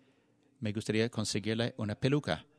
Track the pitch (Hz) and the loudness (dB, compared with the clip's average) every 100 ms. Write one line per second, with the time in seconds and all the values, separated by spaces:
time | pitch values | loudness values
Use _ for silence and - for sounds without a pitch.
0 | _ _ _ _ _ _ 110 104 - 110 | _ _ _ _ _ _ -4 -2 0 2
1 | 117 - 104 - 107 110 120 - 104 104 | 2 0 -2 -2 -2 0 -2 -2 -4 0
2 | 131 147 101 80 - | 2 2 0 -4 -4